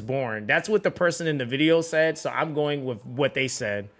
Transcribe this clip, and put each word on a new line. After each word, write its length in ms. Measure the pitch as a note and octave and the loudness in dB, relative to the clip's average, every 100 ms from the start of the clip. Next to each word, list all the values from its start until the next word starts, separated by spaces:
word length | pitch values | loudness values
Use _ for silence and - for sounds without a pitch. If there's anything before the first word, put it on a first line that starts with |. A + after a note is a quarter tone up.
born. 460 | G#2+ C3+ B2 A2 G#2 | -4 -4 -2 -4 0
That's 200 | D3+ F3 | 0 2
what 160 | G#3 | 2
the 80 | F#3+ | 2
person 360 | - F3 D#3+ E3 | 2 0 2 -2
in 100 | D3 | -2
the 80 | |
video 360 | A#2+ C3+ D#3 E3 | -2 2 4 4
said, 360 | D#3+ D#3 D#3+ D#3 | 4 2 2 0
so 120 | C#3+ | -4
I'm 240 | B2 D#3 | -2 -2
going 320 | D3 D3 C#3+ | 0 0 -2
with 200 | C3 A#2 | -4 -6
what 280 | B2+ B2 C3+ | -8 0 0
they 140 | C3+ C3+ | 2 -2
said. 420 | - A2 G2+ G2+ | -2 -4 -4 -6